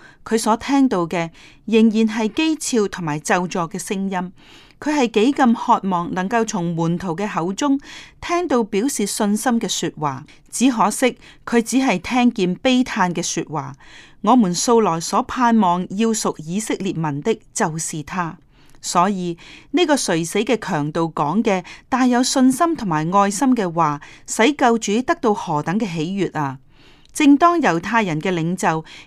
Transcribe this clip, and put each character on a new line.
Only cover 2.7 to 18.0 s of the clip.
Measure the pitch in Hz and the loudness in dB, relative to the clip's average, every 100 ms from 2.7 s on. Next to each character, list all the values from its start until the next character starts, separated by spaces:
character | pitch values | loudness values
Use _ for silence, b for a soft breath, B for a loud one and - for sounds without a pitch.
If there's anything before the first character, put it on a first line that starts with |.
| 240 202 | 0 -2
同 | - | -4
埋 | 165 151 | -6 -6
咒 | - 185 180 | 0 0 0
詛 | 190 165 | -4 -6
嘅 | 185 | -8
聲 | - 196 196 | -6 -6 -4
音。 | 185 185 B B B B B | -4 -6 B B B B B
佢 | 285 302 | -2 0
係 | 240 | 2
幾 | 214 233 | 4 2
咁 | 285 254 | 4 2
渴 | 233 - 220 190 | 2 2 0 2
望 | 175 175 | -2 -2
能 | 180 185 | -4 -2
夠 | 226 | -2
從 | 220 208 170 | -2 -2 -4
門 | 165 165 175 | -2 -2 -2
徒 | 165 | -4
嘅 | 165 208 | -6 -4
口 | 180 170 | -4 -4
中 | 196 285 277 B B B B | -2 0 0 B B B B
聽 | - 349 359 | -4 -2 0
到 | 247 | 0
表 | 220 190 269 | 0 -2 -2
示 | - 202 | -2 -4
信 | - 208 208 | -2 0 0
心 | 262 233 | 0 -2
嘅 | 190 | -2
說 | - - - | -4 -6 -4
話， | 151 131 151 b b | -6 -6 -14 b b
只 | - 247 | 0 2
可 | 226 190 | 4 0
惜 | - 254 - B B | 2 0 -2 B B
佢 | - 240 | -2 0
只 | 233 247 | 2 0
係 | 262 185 | 0 -2
聽 | - 254 247 | -2 2 2
見 | 220 180 180 | 2 -2 0
悲 | 262 254 | 0 2
嘆 | 254 - 180 | 0 0 0
嘅 | 170 | 0
說 | 160 - - | -4 -6 -6
話。 | 147 135 135 B B B B | -8 -10 -16 B B B B
「我 | 202 254 | 2 4
們 | 190 | 4
素 | 175 - 233 | 0 2 4
來 | 208 165 | 4 -2
所 | 165 202 | -2 -2
盼 | 254 247 240 226 | -2 0 2 4
望 | 185 175 180 | 2 0 -4
要 | 190 226 | -2 0
屬 | 220 190 - | 0 -2 -4
以 | 151 185 | -6 -6
色 | 220 | -4
列 | 285 196 | -4 -4
民 | 156 160 143 | -4 -4 -4
的 | 147 220 - | -2 -4 -4
就 | - 190 160 | -4 -4 -4
是 | - 160 | -8 -10